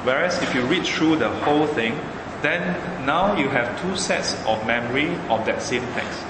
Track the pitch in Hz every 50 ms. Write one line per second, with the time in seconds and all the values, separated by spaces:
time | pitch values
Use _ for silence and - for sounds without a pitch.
0 | - 120 131 143 165 180 - - - 131 - 131 123 127 165 185 160 - - -
1 | 160 160 160 139 120 107 104 107 - 147 147 147 156 147 - 123 113 113 113 -
2 | - - - - - - - - - 143 160 175 180 185 180 - - - - -
3 | 127 135 147 170 185 208 208 185 143 135 - 127 120 120 - - - 180 190 175
4 | - - 185 165 - - - - - - 110 110 - - 117 120 117 120 123 135
5 | 147 - 139 - - - 117 107 - 120 104 - - - 131 123 117 117 - 117
6 | 107 - - - -